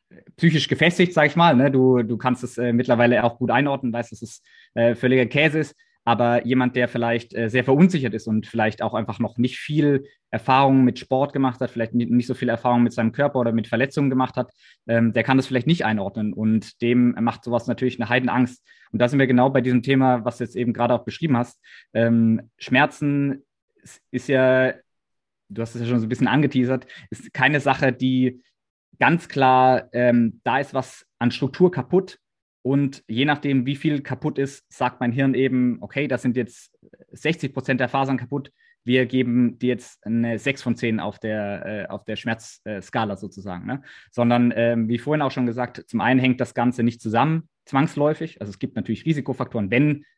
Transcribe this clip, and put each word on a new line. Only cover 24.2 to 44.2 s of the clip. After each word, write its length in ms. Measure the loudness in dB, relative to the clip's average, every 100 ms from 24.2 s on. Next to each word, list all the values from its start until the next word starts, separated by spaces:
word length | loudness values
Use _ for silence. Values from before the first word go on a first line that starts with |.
| -2
ja, 440 | 2 4 4 0 -4 _ _ _ _ _ _ -16
du 120 | -10
hast 100 | -8
es 80 | -6
ja 60 | -2
schon 120 | 0
so 60 | 0
ein 40 |
bisschen 180 | 0 0
angeteasert, 580 | 2 2 0 0 -2 -6 -20 -18
ist 240 | -18 -10
keine 260 | 0 2 2
Sache, 320 | 0 2 0
die 520 | 0 0 0 0 -4 _ _ _ _ _ 0
ganz 300 | 2 2 -2
klar, 600 | 0 4 6 4 2 -2
ähm, 480 | 0 2 4 2 -2 -2
da 140 | -2
ist 140 | -2
was 320 | -6 -8 -12 _ -4
an 100 | -4
Struktur 400 | -2 -4 2 2
kaputt. 480 | 2 -2 -2 -2 -14 _ _ _ _
Und 420 | -2 0 -2 -6 -8
je 160 | -2 -2
nachdem, 400 | -2 0 -2 -2
wie 100 | -2
viel 260 | -2 -2
kaputt 380 | -6 -6 -6 -4
ist, 240 | -6 -8 _
sagt 300 | -4 -4 -2
mein 100 | -4
Hirn 220 | 0 0
eben, 460 | 2 0 0 -2 -2
okay, 260 | -6 -6 -4
das 140 | -2
sind 160 | -2 -2
jetzt 360 | -4 -10 -20 _ _ _ -20
sechzig 420 | -6 -4 -4 -6
Prozent 280 | -6 -4 -2
der 80 | 0
Fasern 260 | -2 -2 -4
kaputt, 380 | -6 -10 -10 _ _ _ 0
wir 200 | 0 2
geben 540 | 0 0 2 0 0
dir 80 | -4
jetzt 360 | -4 -8 _ -6
eine 340 | -2 -2 -4
sechs 240 | -4 -4
von 140 | -4 -4
zehn 240 | -2 -4
auf 180 | -6 -8
der, 460 | -8 -6 -6 -8 -10
äh, 220 | -10 -10
auf 160 | -12 -12
der 100 | -8
Schmerzskala, 1000 | -6 -8 -10 -18 -12 -12 -8 -4 -4 -6
äh, 20 |
sozusagen, 480 | -12 -14 -12 -10 -10
ne? 160 | -10 -12 -20 _
Sondern, 420 | 0